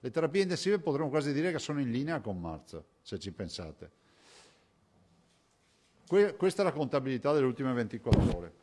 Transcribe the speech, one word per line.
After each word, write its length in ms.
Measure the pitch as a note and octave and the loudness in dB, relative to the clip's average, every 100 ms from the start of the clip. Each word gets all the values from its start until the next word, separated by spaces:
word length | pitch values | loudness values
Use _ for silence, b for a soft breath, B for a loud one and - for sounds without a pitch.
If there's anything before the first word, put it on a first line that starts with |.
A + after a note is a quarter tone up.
le 100 | B2+ | -4
terapie 300 | C#3 D#3+ F3 | -2 0 0
intensive 360 | F#3+ E3+ F#3 G3+ | 0 0 2 0
potremmo 320 | E3+ C#3 D3+ | 2 0 0
quasi 220 | D3+ C#3+ | 0 0
dire 200 | C#3+ D3+ | 0 0
che 60 | D#3 | -2
sono 220 | - D3 | -2 -2
in 100 | C3 | 0
linea 300 | A#2 D3 D#3+ | -2 -2 -4
con 200 | G#2 F#2+ | -4 -6
marzo, 460 | E2 E2 - E2 - _ | -6 -8 -12 -16 -16 _
se 160 | - G2 | -10 -8
ci 140 | G2 | -8
pensate. 580 | E2+ F#2 - E2+ D2+ - _ b b b b b b b _ _ _ _ _ _ _ _ _ _ _ _ _ - | -8 -10 -8 -12 -12 -20 _ b b b b b b b _ _ _ _ _ _ _ _ _ _ _ _ _ 2
Que-, 280 | F#3 G3+ - | 4 4 4
questa 260 | F#3 - | 0 2
è 20 | |
la 80 | F#3+ | 0
contabilità 600 | C#3 C#3 C#3+ C3 B2+ C#3+ | 0 0 0 0 -2 2
delle 140 | D3 C3 | 4 2
ultime 260 | A#2+ C3 | 2 -2
ventiquattro 640 | B2 G#2+ A2+ A#2 - - F2 | 0 -2 -4 2 4 4 0
ore. 160 | E2+ - | -8 -14